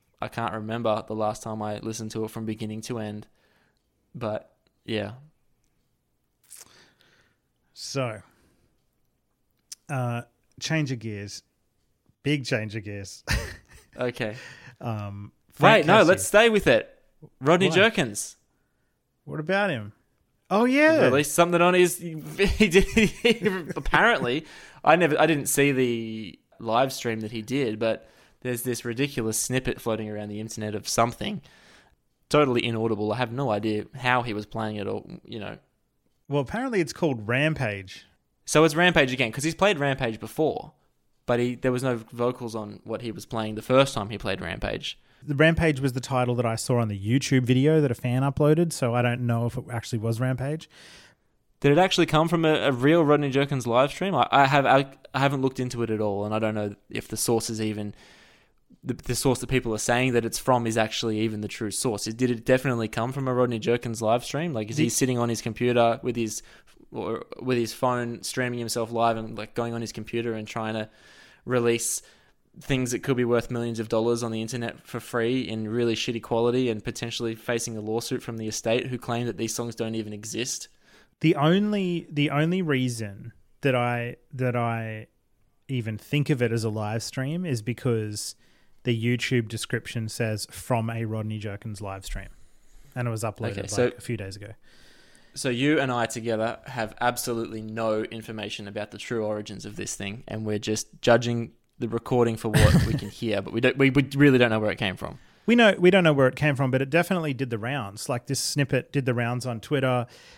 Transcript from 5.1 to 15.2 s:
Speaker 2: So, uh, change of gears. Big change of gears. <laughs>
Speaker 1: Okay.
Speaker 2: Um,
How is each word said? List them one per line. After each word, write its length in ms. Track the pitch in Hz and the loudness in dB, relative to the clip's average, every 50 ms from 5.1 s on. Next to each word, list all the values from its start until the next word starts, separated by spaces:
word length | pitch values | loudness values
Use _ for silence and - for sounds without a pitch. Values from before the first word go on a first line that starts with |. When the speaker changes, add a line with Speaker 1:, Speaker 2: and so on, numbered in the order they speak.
| 117 131 143 151 _ _ _ _ _ _ _ _ _ _ _ _ _ _ _ _ _ _ _ _ _ _ _ - - - - _ _ _ _ _ _ _ _ _ _ _ _ _ _ _ _ _ _ _ _ _ _ | -10 -14 -20 -20 _ _ _ _ _ _ _ _ _ _ _ _ _ _ _ _ _ _ _ _ _ _ _ -20 -20 -20 -20 _ _ _ _ _ _ _ _ _ _ _ _ _ _ _ _ _ _ _ _ _ _
Speaker 2:
So, 500 | - - - - 139 131 120 107 104 - _ _ _ _ _ _ _ _ _ _ _ _ _ _ _ _ _ _ _ _ _ _ _ _ _ _ _ _ - - - _ - | -16 -14 -8 -6 -4 -4 -4 -6 -10 -14 _ _ _ _ _ _ _ _ _ _ _ _ _ _ _ _ _ _ _ _ _ _ _ _ _ _ _ _ -20 -20 -20 _ -8
uh, 340 | 147 131 123 120 117 120 120 - _ _ _ _ _ - | -6 -4 -4 -4 -4 -6 -8 -12 _ _ _ _ _ -10
change 320 | - - 160 160 151 123 | -6 -2 0 0 0 -2
of 80 | 131 117 | -4 -6
gears. 440 | 107 113 104 101 101 101 - - - _ _ _ _ _ _ _ _ _ _ _ _ _ _ _ - | -6 -8 -8 -8 -10 -12 -14 -16 -18 _ _ _ _ _ _ _ _ _ _ _ _ _ _ _ -2
Big 200 | 139 151 147 127 | -2 -2 -2 -2
change 300 | - 139 113 107 107 101 | -2 -4 -4 -4 -4 -8
of 80 | 113 98 | -10 -10
gears. 400 | 104 101 101 98 - - - - - | -10 -10 -12 -12 -14 -16 -14 -8 -4
<laughs> 60 | - - - - - - - _ - - _ _ - | -4 -4 -4 -6 -12 -16 -20 _ -20 -20 _ _ -10
Speaker 1:
Okay. 400 | - 127 123 120 - 123 107 107 123 - - - - - - - - | -6 -6 -6 -4 -4 -6 -6 -6 -10 -14 -18 -20 -20 -20 -20 -18 -12
Speaker 2:
Um, 520 | - 123 110 107 104 101 101 101 | -8 -6 -6 -6 -6 -8 -10 -12